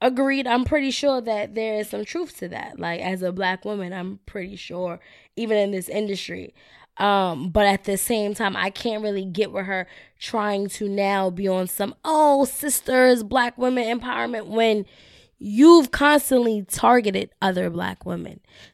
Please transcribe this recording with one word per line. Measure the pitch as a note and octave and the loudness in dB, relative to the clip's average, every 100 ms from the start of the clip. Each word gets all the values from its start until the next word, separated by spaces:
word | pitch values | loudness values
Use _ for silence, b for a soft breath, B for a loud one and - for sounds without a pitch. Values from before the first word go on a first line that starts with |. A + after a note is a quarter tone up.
agreed, | B3 B3+ C4+ C4+ B3+ | -2 2 0 0 0
I'm | A#3+ B3+ | 0 2
pretty | D4+ C4+ | 0 0
sure | B3+ C#4+ C4 | 0 0 0
that | A#3 G#3+ G#3 G#3 | -2 -4 -4 -4
there | A3 G#3+ | -4 -4
is | G#3+ | -4
some | G#3 | -8
truth | G#3 E4+ E4+ - | -8 -8 -8 -10
to | F3 | -12
that. | F3+ - - | -10 -12 -10
Like, | E3+ E3+ | -8 -6
as | F3+ F#3+ | -6 -4
a | F#3 | -4
black | F3+ F#3+ F#3 | -2 -4 -4
woman, | G#3 G#3 F3+ | -6 -8 -8
I'm | F#3 F3+ G3 - | -8 -10 -12 -14
pretty | G#3 F#3 G3 | -12 -12 -14
sure, | - E3+ F3+ E3+ b b b - | -14 -8 -8 -8 b b b -8
even | A3+ G#3+ | 0 2
in | G3+ | 2
this | G3 F3+ | -2 -4
industry. | G#3+ G#3+ G3 - F3+ F3+ _ b b b - | -4 -4 -4 -8 -12 -14 _ b b b -2
Um, | G3+ G3 F#3 D#3 F3 | 2 2 0 -2 -2
but | E3+ G3+ | 2 4
at | G3 - | 2 -2
the | F#3+ | -4
same | - A#3 G#3 | -2 -2 -2
time, | G#3 G#3 G3 | -2 -4 -2
I | F#3+ | -4
can't | F#3+ A#3+ G#3+ | -4 -6 -4
really | G#3+ G3+ | -4 -4
get | F#3+ F3 G#3 | -6 -4 -4
with | G3 F#3+ | -4 -6
her | F#3+ F3+ b b b | -6 -8 b b b
trying | - A#3 G#3 G3+ G3+ | -6 -4 -2 -2 -4
to | - G#3 | -6 -4
now | G3 G3 G3 F#3+ | 0 0 2 0
be | F3+ G3 | -2 -2
on | F#3 F3+ | 0 -2
some, | - G3 - | -4 -6 -6
"Oh, | - D#4 D4+ C#4 | 0 4 6 6
sisters, | C4+ - D4+ C4 - B3+ B3+ B3 | 2 0 -4 -4 0 4 6 4
black | G#3 A#3+ A#3+ A#3+ | 2 0 0 -2
women | B3 B3+ A3+ A#3 | -2 0 -2 -4
empowerment," | B3 B3 A#3+ A#3 - | -4 -6 -4 -6 -4
when | A3 A3+ G#3+ G3 b b b b - | 2 2 2 -2 b b b b -16
you've | G3+ G#3 D4+ E4+ C4+ | -4 6 10 10 8
constantly | - C#4+ D4 - C4 A#3+ G#3+ | 2 4 4 4 2 2 0
targeted | F#3+ - A3+ B3 G#3 F#3+ G3 - | -4 0 4 4 4 -2 -6 -4
other | G3 F3+ F3+ | -2 0 -2
black | E3+ F#3 F#3 F3+ | -4 -6 -8 -10
women. | F3 E3+ - _ b b | -8 -10 -16 _ b b